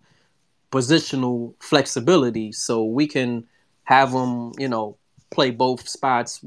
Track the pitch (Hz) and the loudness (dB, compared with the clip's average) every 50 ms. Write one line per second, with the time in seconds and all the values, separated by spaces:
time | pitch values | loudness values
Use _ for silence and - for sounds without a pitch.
0 | _ _ _ _ _ _ _ _ _ _ _ _ _ _ - 131 127 120 160 160 | _ _ _ _ _ _ _ _ _ _ _ _ _ _ -2 -2 2 4 4 2
1 | 156 - - 131 127 123 123 120 120 113 - _ - - 160 143 135 - - 127 | 2 0 -4 -2 -2 -2 -2 -4 -6 -8 -12 _ -4 2 2 2 2 2 -4 -2
2 | 117 143 185 170 131 120 110 110 110 107 107 - - - 120 113 110 110 113 131 | 2 4 4 4 4 2 -2 -4 -8 -8 -8 -8 -4 -2 -2 0 0 0 0 -2
3 | 151 - - 139 127 123 120 117 117 _ _ _ _ _ _ _ _ - 131 131 | -2 0 -2 -2 -2 -2 -4 -6 -8 _ _ _ _ _ _ _ _ 4 6 6
4 | 135 127 127 131 127 123 123 120 120 120 - - 135 131 120 113 110 104 101 _ | 6 4 2 -2 -2 -2 -4 -4 -6 -10 -8 -8 -4 -4 -2 -4 -4 -6 -10 _
5 | _ _ _ _ _ _ - - 147 127 120 113 131 127 127 123 - - - - | _ _ _ _ _ _ 0 0 0 0 2 0 0 0 0 -4 -6 -14 -10 -4
6 | - 131 127 120 120 - - - - | -2 0 0 0 -2 -4 -10 -14 -14